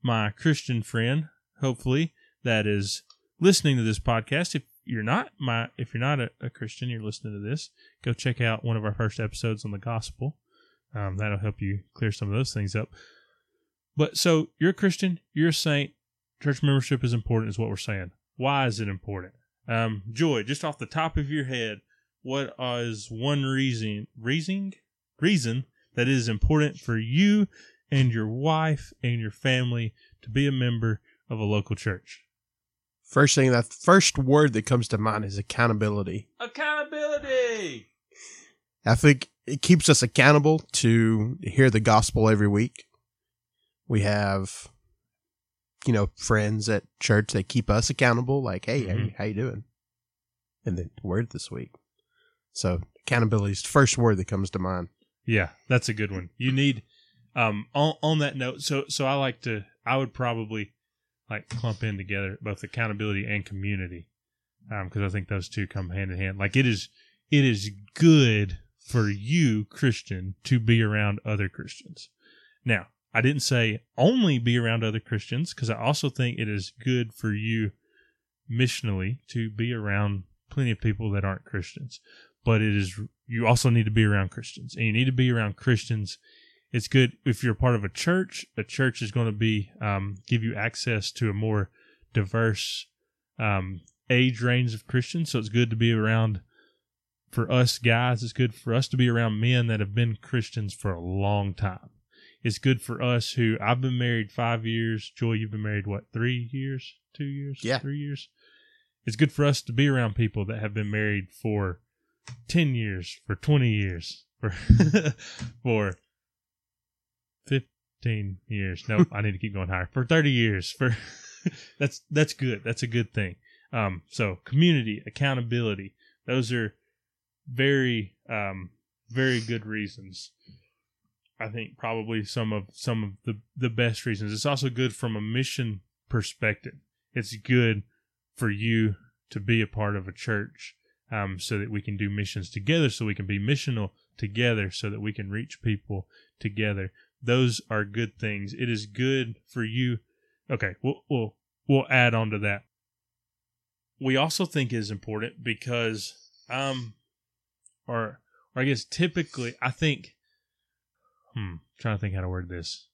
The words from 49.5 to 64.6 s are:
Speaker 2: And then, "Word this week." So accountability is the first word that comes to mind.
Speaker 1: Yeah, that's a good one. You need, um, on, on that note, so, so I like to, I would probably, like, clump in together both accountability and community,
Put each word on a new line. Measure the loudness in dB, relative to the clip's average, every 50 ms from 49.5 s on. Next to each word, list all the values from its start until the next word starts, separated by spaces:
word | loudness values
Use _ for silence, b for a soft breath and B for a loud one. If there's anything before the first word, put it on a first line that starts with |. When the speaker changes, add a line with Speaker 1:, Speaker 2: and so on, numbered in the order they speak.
| -4 -8 -12 _ _ _ _ _ _ _ _ _ _ _ _ _ _ _ _ _ _ _ _
Speaker 2:
And | -4 -4 -4
then, | -6 -8 _ -12 -6
"Word | -4 -2 -2 -2 -4
this | -8 -12 -12 -10
week." | -12 -12 -12 -14 _ -20 _ _ _ _ _ _ _ _ _ _ _ _ _ _ _
So | -4 -2 -2 -2 -2 -4 _ _ _ _
accountability | 0 2 2 4 4 4 2 2 0 -2
is | -4 -6
the | 2
first | 6 6 6 6 4 4
word | 4 4 4 2
that | 0
comes | -2 -2 -4 -4 -2
to | -4 -4
mind. | -4 -2 -4 -4 -6 -8 _ _ _ _ _ _ _
Speaker 1:
Yeah, | 0 0 0 0 -2 -6 _ _ _
that's | 0 2 2 0
a | -4
good | -4 -4 -4 -4
one. | -8 -10 -12 _ _
You | -4 -2 0
need, | 2 2 2 2 0 -6 _ _ _ _ _ _ _ _ _ _
um, | 0 0 0 0 -2 -6 _ _
on, | 2 2 2 2 _ 0
on | 0 2 2
that | 0 -2 -2
note, | -4 -6 -6 -6 -6 -4
so, | -4 -2 -2 -4 -4
so | -4 -2 0
I | 0 0
like | 0 0 -2 -2 _ -6
to, | -6 -6 -6 -6 _ _ _ _
I | -2 0
would | 0 0 -4 -4
probably, | -4 -4 -2 -2 -4 -6 -6 -6 -8 -8 -10 _ _ _ _ _ _ _ _ _ _ _ _
like, | -10 -10 -10 _
clump | -10 -6 -4 -4 -4 -2 -4
in | -4 -4
together | -6 -6 -4 -4 -4 -4 -4 -8 -8 -8
both | -8 -8 -8 -10
accountability | -10 -6 -4 -4 -4 -2 -4 -4 -2 -2 -4 -4
and | -4 -4 -6 -6
community, | -8 -10 -6 -4 -4 -4 -4 -6 -8 -10 -14 -16 _ _ _ _ _ _ _ _ _ _ _